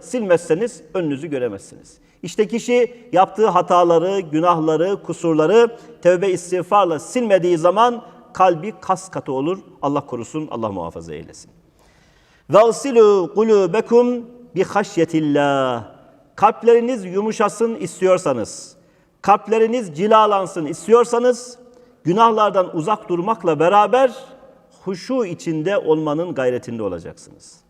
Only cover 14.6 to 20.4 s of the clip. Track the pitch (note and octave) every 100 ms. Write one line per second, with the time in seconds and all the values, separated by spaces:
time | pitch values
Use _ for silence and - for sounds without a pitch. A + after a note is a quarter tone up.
14.6 | F#3 G3+ G3 - E3 D#3+ D#3 C#3+ C#3+ C#3
15.6 | C3 B2 - - - _ _ - G#3 -
16.6 | A3 A#3 A#3 B3+ F#3 F#3 G#3+ G#3+ G#3 G3+
17.6 | A3+ A3+ F3+ - F#3 F3+ E3+ B2 G2+ -
18.6 | - - _ _ _ _ - G#3 G3+ A3
19.6 | A3 B3 G3+ D3 G#3 A3 G#3+ G3+